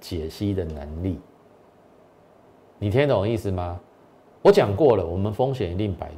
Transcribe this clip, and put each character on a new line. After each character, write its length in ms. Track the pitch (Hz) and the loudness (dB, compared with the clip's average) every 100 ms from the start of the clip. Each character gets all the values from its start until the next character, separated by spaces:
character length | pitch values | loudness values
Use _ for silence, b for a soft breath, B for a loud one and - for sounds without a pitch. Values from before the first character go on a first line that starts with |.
解 280 | - 87 80 | -10 -8 -8
析 240 | - 101 | -4 -2
的 120 | 92 82 | -2 -4
能 380 | 76 73 78 | -8 -10 -6
力。 140 | 95 78 - _ _ - _ _ _ _ _ _ _ _ - - - - | -4 -6 -10 _ _ -20 _ _ _ _ _ _ _ _ -20 -20 -20 -6
你 120 | 104 | 0
听 180 | 117 143 | 2 4
懂 200 | 107 104 | 2 0
意 100 | 113 | -2
思 120 | 101 | -2
吗？ 300 | 92 87 90 - _ - _ _ - | -4 -6 -10 -16 _ -20 _ _ 2
我 100 | 202 | 4
讲 240 | 202 110 98 | 6 4 4
过 220 | 147 101 | 4 4
了， 80 | 82 | 2
我 100 | 87 | -2
们 160 | 104 | -2
风 220 | 110 131 127 | 0 -2 -2
险 180 | 87 | -4
一 40 | 90 | -2
定 160 | 104 | -4
摆 180 | 82 - | -4 -10